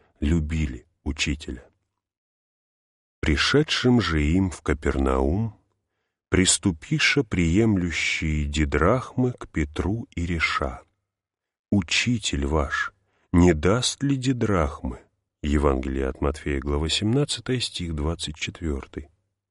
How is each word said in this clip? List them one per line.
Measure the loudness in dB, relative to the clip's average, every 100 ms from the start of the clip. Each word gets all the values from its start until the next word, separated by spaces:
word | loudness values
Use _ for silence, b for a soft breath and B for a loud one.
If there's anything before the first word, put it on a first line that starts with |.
| _ -4
любили | 0 2 0 0 -2 -4 -16 _
учителя. | -8 -4 -4 -4 -6 -12 -14 _ _ _ _ _ _ _ _ _ _ _ _ _ _ -6
Пришедшим | -2 0 2 2 2 0 2 4
же | 2 0
им | 2 2 0
в | -2
Капернаум, | -4 -2 0 0 2 2 2 0 -4 -8 _ _ _ _ _ _ -2
приступиша | 2 2 2 0 -2 -2 0 2 2
приемлющие | 0 2 2 4 4 2 0 -4 -4 -2 -2 0 0
дидрахмы | 0 0 2 2 2 -2 -2 -2
к | -2 -8
Петру | -4 -4 -2 -4 -4 -6
и | -6 -4
реша: | -2 -2 -2 -4 -8 -18 _ _ _ _ _ _ _ -2
«Учитель | 0 0 0 0 0 -2 -2 0
ваш | 0 0 -4 -6 -10 _ _ _
не | 6 8
даст | 6 4 2 0 -2
ли | -2 0
дидрахмы?» | 0 0 0 2 0 -2 -10 -10 _ _ _ _
Евангелие | 0 2 4 2 -2 -4 -4
от | -2
Матфея, | -4 -2 -4 -4
глава | -2 -2 -2
семнадцатая, | -2 0 0 0 -4 -4 -4
стих | -4 -6 -6
двадцать | -4 -4 -4 -8
четвёртый. | -8 -10 -6 -6 -6 -8 -14 -16 _ _ _ _